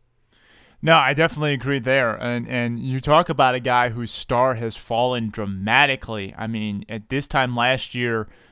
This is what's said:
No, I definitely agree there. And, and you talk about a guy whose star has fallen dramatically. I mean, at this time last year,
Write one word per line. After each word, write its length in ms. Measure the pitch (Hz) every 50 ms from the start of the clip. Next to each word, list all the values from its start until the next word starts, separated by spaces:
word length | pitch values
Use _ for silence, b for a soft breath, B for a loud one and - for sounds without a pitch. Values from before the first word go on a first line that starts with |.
| _ _ _ _ _ b b b b b b b b b b b -
No, 100 | 151 165
I 200 | 160 139 131 143
definitely 380 | 139 160 165 - 147 151 151 143
agree 260 | 131 110 131 143 135
there. 340 | 113 123 131 135 131 117 107 -
And, 260 | - 120 120 120 117 -
and 300 | 120 123 120 120 120 117
you 220 | - 131 131 131
talk 300 | 127 147 147 156 175 -
about 260 | 160 131 139 127 127
a 40 | 127
guy 300 | 120 127 123 123 123 120
whose 220 | 113 117 117 113
star 420 | - - - - 131 120 127 131 127
has 240 | 113 117 113 107 -
fallen 540 | - - 117 113 120 127 127 123 113 107
dramatically. 1040 | 101 - 110 98 98 95 95 104 113 131 147 143 135 - - - 113 107 98 95 - -
I 80 | 110
mean, 400 | 113 113 110 107 107 101 101 - -
at 220 | 110 113 101 -
this 180 | 131 139 139 -
time 280 | - 143 131 123 123
last 400 | 120 120 123 131 127 - - -
year, 320 | 127 123 120 117 113 107 b b b b b